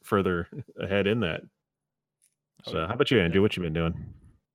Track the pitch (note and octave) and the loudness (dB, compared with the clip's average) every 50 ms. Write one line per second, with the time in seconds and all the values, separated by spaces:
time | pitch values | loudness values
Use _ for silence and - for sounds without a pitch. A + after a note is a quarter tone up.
0 | _ - - G2+ F#2+ F#2 F2+ E2+ E2+ - - D3+ - - - - - F#2+ F#2+ G2+ | _ 0 2 2 2 2 0 0 -2 -6 -10 -16 -16 -16 -12 -10 -6 -2 0 0
1 | G2 G2 G#2+ A#2+ G#2+ E2+ D#2+ F2 - - _ _ _ _ _ _ _ _ _ _ | 2 2 2 0 0 -2 -4 -6 -10 -14 _ _ _ _ _ _ _ _ _ _
2 | _ _ _ _ _ _ _ _ _ _ _ _ - - - E2+ D#2+ E2+ A#2 B2 | _ _ _ _ _ _ _ _ _ _ _ _ -14 -8 -4 -4 -2 -4 0 -2
3 | D3 - C3+ A2+ F2+ E2 E2 F#2+ G2 G#2+ - - F2+ E2 D#2 E2 E2 E2 E2+ - | 0 4 4 4 4 4 4 4 4 2 2 -2 -4 -2 -2 0 0 0 -2 -4
4 | - - - - - - - _ _ _ _ | -10 -14 -16 -20 -20 -20 -20 _ _ _ _